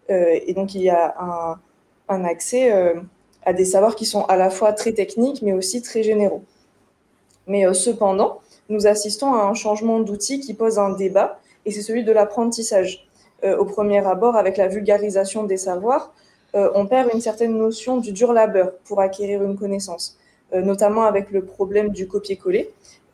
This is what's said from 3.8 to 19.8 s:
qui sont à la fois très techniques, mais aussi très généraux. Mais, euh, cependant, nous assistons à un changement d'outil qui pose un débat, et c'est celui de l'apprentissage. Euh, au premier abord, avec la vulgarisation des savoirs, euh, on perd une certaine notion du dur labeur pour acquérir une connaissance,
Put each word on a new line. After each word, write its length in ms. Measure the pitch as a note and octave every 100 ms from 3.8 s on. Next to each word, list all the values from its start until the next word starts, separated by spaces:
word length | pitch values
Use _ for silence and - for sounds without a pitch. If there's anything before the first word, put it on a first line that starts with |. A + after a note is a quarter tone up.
| G#3+ A3
qui 100 | A3
sont 200 | G#3 -
à 120 | F#3
la 140 | F#3
fois 220 | F#3+ G#3+
très 200 | G#3+ A#3
techniques, 480 | A3 F#3+ - B3+ C#4
mais 120 | G#3
aussi 280 | F#3+ F#3 B3
très 220 | - A3+
généraux. 400 | G#3+ G#3+ G3+ D#3+ - _ _ _ _ _ _ _ _ _ -
Mais, 180 | G3+ F#3
euh, 80 |
cependant, 680 | F#3+ A#3+ A3+ G3+ F#3+ B3 - _ _ -
nous 160 | G#3+ G#3
assistons 480 | G#3 G#3 G3+ C#4
à 80 | A#3+ G3+
un 100 | A3+
changement 440 | G#3+ G#3+ A3+ A3+
d'outil 400 | G3+ G3+ - C#4
qui 140 | C#4
pose 240 | G3+ A3+ G#3
un 140 | G3
débat, 480 | F#3+ F#3+ G3 A#3+ - _ _ -
et 60 |
c'est 100 | G#3
celui 220 | G#3 A3+
de 80 | A3
l'apprentissage. 960 | A3 G#3 - A#3 A#3 A3+ G3+ F3 - _ _ _ -
Euh, 140 | G3 E3+
au 80 | G3
premier 380 | - G#3 G3+ G3+
abord, 300 | F3+ A#3 A#3
avec 220 | F#3+ F#3+
la 100 | F#3+
vulgarisation 760 | G3+ G#3 G3+ G#3 F#3+ G3 A3
des 140 | G#3 F#3+
savoirs, 560 | F#3+ F3+ G#3+ C#4+ - _ _ _ _ G3+
euh, 160 | G3
on 120 | G3 G3+
perd 260 | B3+ B3
une 80 | A3+
certaine 340 | A#3 G#3+ A#3 A3
notion 400 | A3 A3 - B3+
du 160 | A#3
dur 180 | G3 A#3+
labeur 400 | A3+ A3 F#3+ F#3 - -
pour 140 | G3+
acquérir 440 | F#3+ F#3+ G3+ G3+
une 120 | G3 G3
connaissance, 600 | G3+ G3